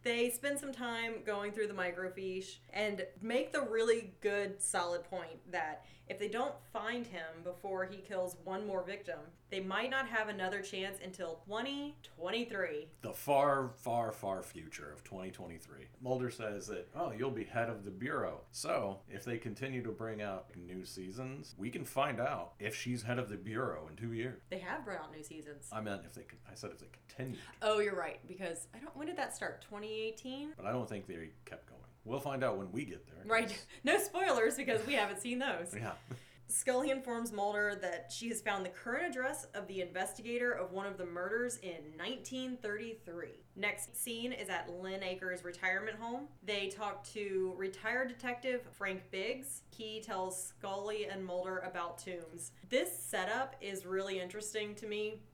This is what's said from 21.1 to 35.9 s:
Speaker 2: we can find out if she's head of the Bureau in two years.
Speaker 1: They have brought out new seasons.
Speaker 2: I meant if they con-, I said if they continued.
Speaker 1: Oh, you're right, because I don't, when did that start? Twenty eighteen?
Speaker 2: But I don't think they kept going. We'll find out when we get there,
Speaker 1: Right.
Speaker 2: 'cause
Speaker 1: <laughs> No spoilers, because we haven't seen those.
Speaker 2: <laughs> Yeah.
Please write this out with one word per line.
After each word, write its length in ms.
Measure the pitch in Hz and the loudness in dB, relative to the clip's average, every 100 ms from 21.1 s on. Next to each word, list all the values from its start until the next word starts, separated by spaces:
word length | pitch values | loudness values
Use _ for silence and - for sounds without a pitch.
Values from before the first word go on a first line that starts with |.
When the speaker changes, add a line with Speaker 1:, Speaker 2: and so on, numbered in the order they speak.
| 107 131 139 151 - | -4 -6 -6 -10 -4
Speaker 2:
we 100 | 104 | -4
can 140 | 123 | -2
find 360 | 139 139 143 117 | 0 4 4 4
out 340 | 131 120 85 - | 2 0 -4 -4
if 160 | 104 - | -4 -2
she's 260 | 123 123 | 0 0
head 160 | 113 123 | 2 0
of 100 | 110 | 0
the 80 | 101 | -4
Bureau 500 | 95 110 123 78 78 | -2 0 0 -2 -6
in 80 | 78 | -6
two 160 | 117 | -2
years. 280 | 113 123 - - | 0 -2 -4 -6
Speaker 1:
They 80 | 185 | -6
have 260 | 180 294 | -2 -4
brought 160 | 240 180 | -2 -6
out 120 | 156 | -6
new 80 | 151 | -10
seasons. 460 | 147 160 147 143 - | -10 -10 -10 -12 -6
Speaker 2:
I 100 | 110 | -2
meant 220 | 107 98 80 | 0 -2 -4
if 80 | |
they 80 | - | -12
con-, 160 | - - - | -14 -16 -16
I 40 | |
said 160 | 101 107 | -10 -8
if 60 | - | -10
they 80 | - - - | -16 -20 -16
continued. 300 | - 131 113 - - | -6 -4 -4 -10 0
Speaker 1:
Oh, 160 | 214 214 | 4 6
you're 160 | 208 185 | 6 4
right, 220 | 160 - - | -2 -4 -10
because 400 | 185 180 165 - | -4 -4 -4 -8
I 40 | 220 | -12
don't, 180 | 302 269 | -10 -6
when 100 | 311 | -4
did 80 | 330 | 0
that 180 | 262 | -2
start? 280 | - 175 - - | 0 -4 -4 -10
Twenty 220 | 208 214 220 | -8 -4 -2
eighteen? 500 | 220 220 254 262 294 311 | -2 -2 -6 -6 -6 -4
Speaker 2:
But 100 | 95 | 0
I 60 | |
don't 160 | 123 107 | 0 0
think 180 | 104 95 | -4 -6
they 240 | 82 80 - | -8 -8 -12
kept 220 | - - - | -14 -14 -14
going. 80 | 110 - - | -18 -20 -14
We'll 160 | 110 135 | -4 -2
find 220 | 139 135 | 0 2
out 120 | 131 98 | 4 2
when 160 | 95 | 0
we 120 | 107 135 | -2 -4
get 180 | 87 - | -6 -12
there, 100 | - 208 | -12 4
Speaker 1:
Right. 220 | 226 190 | 4 4
Speaker 2:
'cause 180 | - - | -2 -8
Speaker 1:
<laughs> 120 | - | 0
No 140 | 262 403 | 6 6
spoilers, 580 | - 339 381 247 226 - | 6 4 6 8 6 6
because 280 | 262 220 226 | 4 4 6
we 80 | |
haven't 260 | 277 202 196 | 4 4 2
seen 180 | 247 247 | 0 2
those. 340 | 269 180 175 | 2 0 -2
Speaker 2:
<laughs> 20 | 180 | -2
Yeah. 160 | 113 | -4